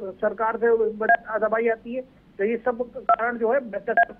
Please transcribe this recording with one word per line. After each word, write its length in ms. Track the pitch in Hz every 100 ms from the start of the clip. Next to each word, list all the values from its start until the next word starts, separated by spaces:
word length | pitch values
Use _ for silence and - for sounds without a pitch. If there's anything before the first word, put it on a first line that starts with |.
| 190 185
सरकार 360 | 214 202 220 226
से 200 | 233 226
बजट 640 | 214 208 220 233 214 214
दबाई 220 | 214 226
जाती 320 | 233 220 233 254
है। 240 | 254 - _ -
तो 80 | 202
ये 120 | 233
सब 320 | 247 240 240 262
कारण 400 | 208 226 233 233
जो 140 | 226
है 80 | 269
भ्रष्टाचार 520 | 233 196 233 220 233